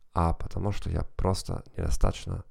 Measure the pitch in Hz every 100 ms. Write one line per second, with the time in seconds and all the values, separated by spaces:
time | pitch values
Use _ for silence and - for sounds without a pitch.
0 | - - 85 - - - 98 - 82 82
1 | - - 95 - - - - - - -
2 | - - - 90 -